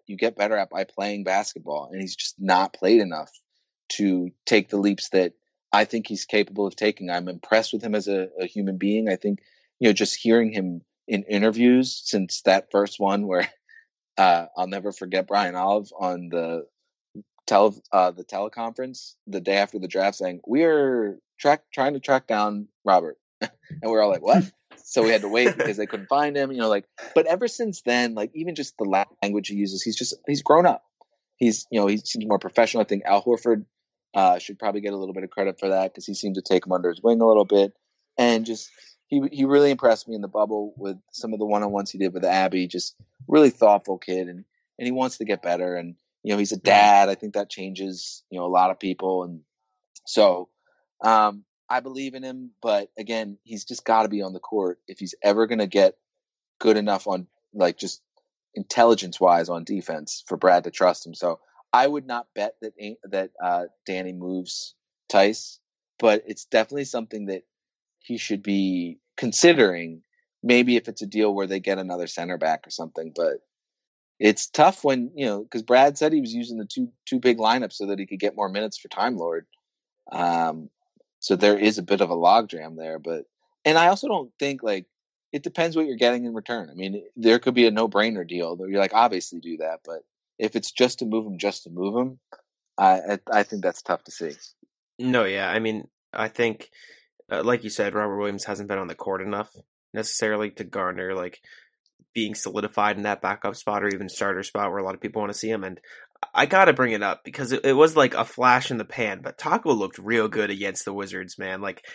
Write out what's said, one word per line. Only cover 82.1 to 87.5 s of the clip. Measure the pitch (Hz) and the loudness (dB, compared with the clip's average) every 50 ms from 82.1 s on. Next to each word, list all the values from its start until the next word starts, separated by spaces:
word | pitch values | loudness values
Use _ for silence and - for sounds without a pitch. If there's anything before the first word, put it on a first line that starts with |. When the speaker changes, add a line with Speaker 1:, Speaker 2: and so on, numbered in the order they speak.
Speaker 1:
a | 87 | 0
logjam | 85 82 90 101 117 110 101 - 82 78 82 80 | 2 4 4 4 4 2 0 -8 -14 -14 -14 -14
there, | 82 80 80 80 78 | -12 -12 -10 -10 -10
but, | 73 82 82 76 69 _ _ _ _ _ _ _ - | -8 -8 -8 -8 -10 _ _ _ _ _ _ _ 0
and | 151 156 165 | 2 4 4
I | 170 175 | 4 4
also | 196 196 - 294 | 2 2 -2 -4
don't | 214 175 135 120 _ - | -4 -4 -6 -10 _ -6
think, | 139 143 139 131 | -6 -6 -6 -4
like, | - 110 101 95 90 _ _ _ _ _ _ _ _ _ | -4 -4 -4 -4 -6 _ _ _ _ _ _ _ _ _
it | - 143 - | -10 -8 -8
depends | 175 - 175 165 170 156 | -6 -4 -2 -2 -2 0
what | 160 156 | -2 -2
you're | 147 123 | -2 0
getting | 113 123 120 123 120 120 | 2 2 2 2 0 -4
in | 120 113 | -6 -8
return. | 110 101 - 120 113 90 73 | -8 -8 -8 -8 -8 -8 -10
I | 71 | -10
mean, | 87 95 95 98 104 90 - _ | -10 -8 -8 -8 -10 -12 -14 _
there | 120 113 113 113 120 | 2 4 4 4 6
could | - 131 | 4 2